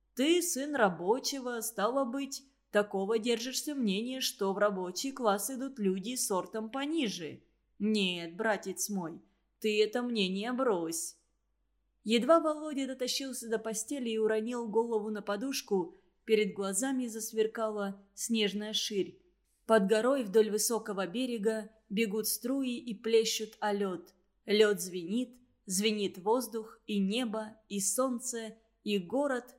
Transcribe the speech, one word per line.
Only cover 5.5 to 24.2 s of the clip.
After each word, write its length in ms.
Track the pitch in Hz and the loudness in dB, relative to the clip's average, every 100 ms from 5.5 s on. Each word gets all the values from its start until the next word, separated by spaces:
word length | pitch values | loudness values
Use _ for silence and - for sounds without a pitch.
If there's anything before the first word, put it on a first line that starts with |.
| 262 269 269 | -6 -8 0
люди 360 | 196 190 202 254 | 0 0 -2 -4
сортом 540 | - 190 175 220 220 | 0 0 -2 -6 -6
пониже. 720 | 269 285 330 233 175 151 127 _ _ _ - | -6 -2 0 -2 -4 -10 -12 _ _ _ -2
Нет, 560 | 208 214 185 175 165 180 | 0 2 2 0 -6 -4
братец 540 | 220 196 190 180 - | 0 0 -2 -6 -4
мой, 300 | 196 165 170 _ _ _ _ | -2 -4 -8 _ _ _ _
ты 240 | 220 214 | 0 4
это 200 | 214 247 | 4 2
мнение 500 | 247 226 185 190 226 | -2 2 2 0 -2
брось». 600 | 247 262 185 165 165 - - _ _ _ _ _ _ _ _ | 0 2 2 0 -4 -8 -12 _ _ _ _ _ _ _ _
Едва 360 | 214 233 254 330 | 2 2 6 6
Володя 480 | 311 302 311 277 262 | 6 -2 -4 -4 -4
дотащился 640 | 262 247 - 269 254 233 | -4 -2 -2 -4 -8 -4
до 80 | 220 | -4
постели 520 | 220 214 - 285 233 | -2 -6 -6 -4 -2
и 80 | 220 | 2
уронил 500 | 214 220 226 247 233 | 2 2 0 -4 0
голову 420 | 220 233 226 214 | 0 2 0 -2
на 120 | 214 | -6
подушку, 800 | 202 202 269 262 - 196 170 - _ _ - | -4 -4 -2 -4 0 0 0 -8 _ _ 2
перед 280 | 214 202 | 4 4
глазами 540 | 175 196 196 269 262 240 | 0 -2 0 0 0 -2
засверкала 960 | 220 214 220 220 233 220 214 196 196 - | -6 -6 0 0 2 -4 -2 -4 -6 -14
снежная 600 | - - 226 202 202 214 | -10 -2 2 2 0 -4
ширь. 460 | 214 - 202 - - _ _ _ _ - | -4 -2 0 -2 -4 _ _ _ _ 4
Под 160 | 226 190 | 6 6
горой 380 | 220 240 277 | 4 4 2
вдоль 260 | 208 220 214 | 4 4 6
высокого 560 | 214 - 226 220 196 185 | 4 0 0 -2 -4 -4
берега 640 | 220 254 233 208 220 208 _ - | -2 -2 0 0 0 -6 _ -6
бегут 360 | 202 226 220 208 | 0 0 0 -2
струи 520 | - 247 277 254 240 | -2 -2 0 0 -4
и 160 | 240 196 | -6 -6
плещут 600 | 226 226 226 - 214 - | 4 4 4 -2 -6 -4
о 120 | 214 | -2
лёд. 440 | 202 196 175 - _ | 0 0 -2 -10 _